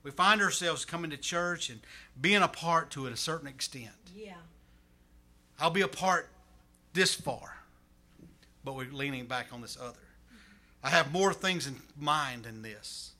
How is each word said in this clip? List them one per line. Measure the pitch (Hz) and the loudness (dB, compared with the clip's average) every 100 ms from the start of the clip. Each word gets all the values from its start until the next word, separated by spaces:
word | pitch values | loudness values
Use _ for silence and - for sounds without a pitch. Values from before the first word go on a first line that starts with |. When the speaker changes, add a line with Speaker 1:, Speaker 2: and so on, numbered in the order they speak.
Speaker 1:
We | 143 | -10
find | 135 185 214 | 4 6 6
ourselves | 196 - 175 151 - | 4 2 0 -2 -4
coming | 170 165 | -6 -6
to | 143 | -6
church | - 175 175 165 - | -2 -2 -2 -4 -6
and | 113 - - - - | -10 -16 -20 -20 -2
being | 160 208 | 4 6
a | 175 | 4
part | - 165 165 147 | 2 2 2 2
to | 147 131 | -8 -8
it | |
a | 117 | -4
certain | - 160 143 | -4 -6 -8
extent. | 131 - 131 107 - 180 190 | -8 -8 -8 -14 -18 -20 -16
Speaker 2:
Yeah. | 208 175 165 - - - _ _ _ - _ - _ - | -16 -16 -20 -20 -20 -20 _ _ _ -20 _ -20 _ -2
Speaker 1:
I'll | 160 | 2
be | 175 | 4
a | 185 | 2
part | - 185 175 - - _ - _ _ _ | 2 2 2 0 -20 _ -20 _ _ _
this | 165 180 | 2 2
far, | - 156 120 - - - _ _ _ _ - - - _ _ | 2 -4 -6 -10 -16 -20 _ _ _ _ -20 -20 -20 _ _
but | 139 135 | -10 -8
we're | 127 | -8
leaning | 139 139 131 120 | -4 -4 -4 -4
back | 127 117 | -4 -4
on | 120 | -12
this | 117 - | -12 -10
other. | 123 - - - - - - - _ _ | -12 -14 -20 -20 -20 -20 -20 -20 _ _
I | 135 | 4
have | 165 143 | 4 4
more | 170 196 | 4 4
things | 175 185 175 139 | 4 0 0 -4
in | 123 - 147 | -8 -14 -4
mind | 147 151 139 123 113 | 0 2 0 -6 -10
than | 110 | -12
this. | 110 104 - - - | -12 -12 -12 -12 -14